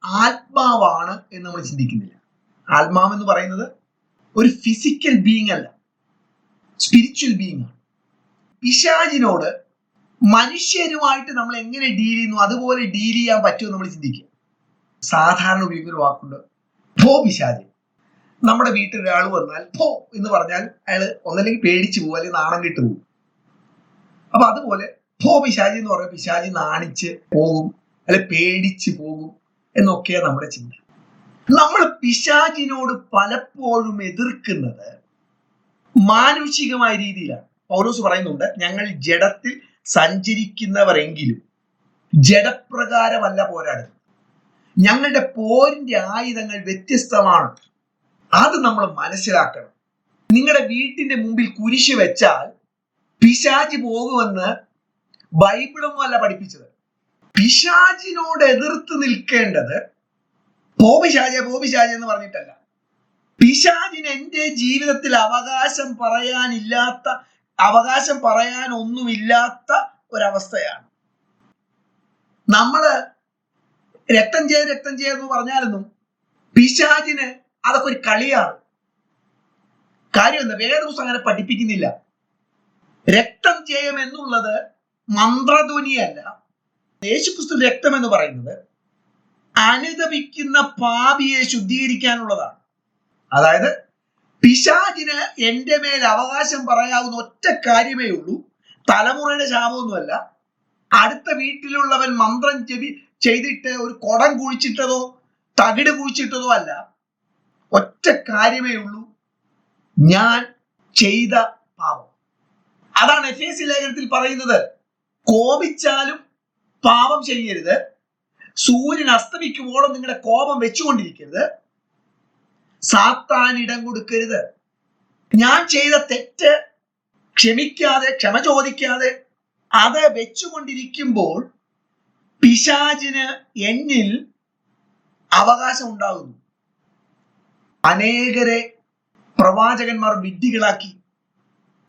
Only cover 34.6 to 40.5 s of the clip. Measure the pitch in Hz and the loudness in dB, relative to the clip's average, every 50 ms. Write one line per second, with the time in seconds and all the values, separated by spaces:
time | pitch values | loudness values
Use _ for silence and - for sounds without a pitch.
34.6 | 127 120 - - - - - - _ _ _ _ _ _ _ _ _ _ _ _ | -6 -8 -10 -12 -18 -20 -20 -20 _ _ _ _ _ _ _ _ _ _ _ _
35.6 | _ _ _ _ _ _ - 254 190 202 220 233 254 285 294 302 294 294 - 294 | _ _ _ _ _ _ 2 4 6 6 6 6 6 4 2 0 -2 -6 -6 -4
36.6 | 285 233 254 247 233 226 214 196 202 202 190 190 165 - - - - _ _ _ | -4 -4 -2 0 0 0 0 -2 -4 -6 -8 -10 -10 -10 -12 -12 -16 _ _ _
37.6 | _ - 180 190 202 233 240 240 214 185 180 190 185 160 143 135 180 214 - 190 | _ -4 -2 0 0 0 -2 -2 -2 -2 -2 -2 -4 -6 -6 -4 -6 -6 -6 -6
38.6 | 175 180 185 202 208 208 170 139 131 165 170 170 190 202 202 - - 254 - - | -6 -6 -6 -6 -8 -8 -8 -6 -4 -2 0 2 2 0 0 -2 -10 -12 -12 -12
39.6 | _ _ _ _ - - - 170 156 160 190 190 190 220 220 208 214 - | _ _ _ _ -8 -2 2 2 2 2 0 -2 -4 -2 -2 -2 -4 -6